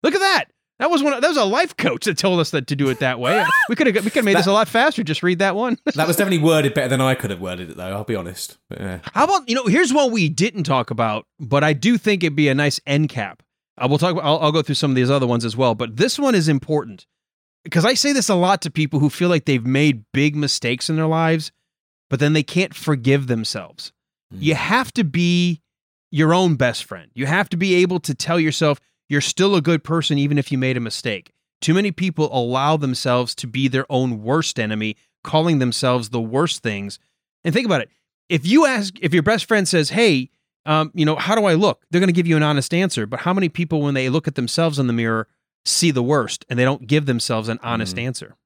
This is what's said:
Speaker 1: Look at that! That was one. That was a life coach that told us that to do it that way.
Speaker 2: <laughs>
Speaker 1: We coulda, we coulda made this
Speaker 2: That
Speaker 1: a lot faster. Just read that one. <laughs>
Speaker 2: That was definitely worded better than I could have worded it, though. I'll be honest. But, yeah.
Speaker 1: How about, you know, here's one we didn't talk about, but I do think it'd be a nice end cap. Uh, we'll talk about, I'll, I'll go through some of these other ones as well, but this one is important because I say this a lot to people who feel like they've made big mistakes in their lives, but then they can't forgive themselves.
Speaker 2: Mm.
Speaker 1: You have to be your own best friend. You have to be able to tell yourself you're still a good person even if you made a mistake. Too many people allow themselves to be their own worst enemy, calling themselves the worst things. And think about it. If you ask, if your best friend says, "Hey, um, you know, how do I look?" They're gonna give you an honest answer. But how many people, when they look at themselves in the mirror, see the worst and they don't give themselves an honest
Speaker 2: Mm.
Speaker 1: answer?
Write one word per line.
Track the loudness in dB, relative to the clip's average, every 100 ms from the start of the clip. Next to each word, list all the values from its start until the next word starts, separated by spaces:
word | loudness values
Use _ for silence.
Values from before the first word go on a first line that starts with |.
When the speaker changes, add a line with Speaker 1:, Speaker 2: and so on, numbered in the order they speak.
Speaker 1:
Look | 0
at | 0
that! | 0 0 -4 _ _ _
That | 0
was | 2
one. | 0 0
That | 0
was | 2
a |
life | 0 0 -2 -2
coach | -4 -2 -4
that | 0
told | 0 2
us | 0
that | -2 -4
to | -2
do | 0
it | 0
that | -2 -2
way. | 0 0 2 2
Speaker 2:
<laughs> | 2
Speaker 1:
We | 2
coulda, | 2 2
we | 0
coulda | 0
made | 2 2
this | 4
Speaker 2:
That |
Speaker 1:
a |
lot | 2 2
faster. | 2 0 0
Just | -4 -2
read | -2 0
that | 0
one. | 0 -4 -4 -4
<laughs> |
Speaker 2:
That | -2 0
was | 2
definitely | 2 2
worded | 4 4 2
better | 0 -2
than | 0
I | 2
could | 0 -2
have | -6
worded | -8 -8 -12
it, | -10
though. | -8
I'll | -8
be | -4 -6
honest. | -6 -12 -14 -16 _
But, | -12
yeah. | -10 -10 -8
Speaker 1:
How | -2
about, | 0 0 0
you |
know, | -4 0
here's | 2 2
one | 2 2
we | 0 -2
didn't | 0 -2 -2
talk | -2 -2 -2
about, | -2 -2 -4 -10 _
but | -2 0
I | 2
do | 2 2 2
think | 2 0
it'd | 0
be | 2 2
a |
nice | 2 0 -2 -2
end | 0 0
cap. | -2 -10 -12 _ _ _ -4
Uh, | 0
we'll | 2
talk | 2
about, | 0
I'll, | 0 2
I'll | 2
go | 0
through | 0 -2
some | 0
of | 2
these | 2
other | 2 2
ones | 0
as | -2 0
well, | 0
but | 0 -6 -2
this | -2 0
one | 0
is | 2 2
important | 0 0 -4 -4 -14 _ _ _ _ _ _
because | -4 0
I | 2
say | 2 2
this | 0 2
a |
lot | 2 2 2
to | -2
people | -2 0 2
who | 0
feel | 2 0
like | 2
they've | 2 0
made | 2 2 2 2 -2
big | 0 0
mistakes | 0 -4 -2 -4 -4 -2
in | -2
their | 0
lives, | 0 2 0 -4 _ _ _ _ _ _
but | 0
then | 2
they | 2
can't | 0 -2 -2
forgive | -4 -2 0 2 2 2
themselves. | -4 -4 -8 -12 -18 -20 _ _ _ _
Speaker 2:
Mm. | -4
Speaker 1:
You | -2 0
have | 0 0 0
to | 0
be | 0 2 2 2 2 -2 _ _ _ _ _
your | 0 4
own | 4 4 2
best | 0 -2
friend. | -10 -14 -16
You | -8 -2
have | -2 -2
to | -2
be | 2 2
able | 2 0
to | -4
tell | -6 -2 0
yourself | 0 0 0 0 _ _ _
you're | -2
still | -2 0 2
a | 2
good | 2 -2
person | 0 -4 0 0
even | 0 0
if | -2
you | -2
made | -2 -2
a |
mistake. | -6 -8 -8 -8 -12 _ _ _
Too | 0
many | 2 2
people | -2 -4 -2 -2 -2
allow | -2 0 0 0
themselves | 0 -4 0 0 0 -6
to | -8
be | -2 0
their | 0 -2
own | -2 -2 -4
worst | -2 -2 -2 -4
enemy, | -4 -2 -4 -6 _ _
calling | -2 0 2 2
themselves | 2 0 0 0 -2
the | -4
worst | -2 -2 -2 -2
things. | -6 -6 -8 -12 _ _ _ _
And | -2
think | 0 2
about | 0
it. | -2 _ _ _ _
If | -2 4
you | 4 4
ask, | 2 -4 -4
if | 0
your | 2
best | 2 0 2
friend | 0 2
says, | 0 0
"Hey, | 2 2 2 -2 _ _ _ -2
um, | 0 0
you | 0 0
know, | 0
how | 0
do | 2
I | 2
look?" | 4 2 0 _
They're | 0
gonna | 2
give | 2 2
you | 2
an |
honest | 2 0 0
answer. | 0 0 -2 -6
But | -4
how | -2
many | 0 0
people, | -2 -2 0
when | 0
they | 0 0
look | 0 -2
at |
themselves | -4 -4 0 0 0
in | 0
the |
mirror, | 0 0 -2 -4 _ _ _
see | -4 0 2
the | 2
worst | 2 0 -2 -8 -8
and | 0
they |
don't | 0 0 0
give | 0 0
themselves | -2 -2 -4 -4
an | -8
honest | -6 -4 -4 -6
Speaker 2:
Mm. |
Speaker 1:
answer? | -8 -8 -14 -20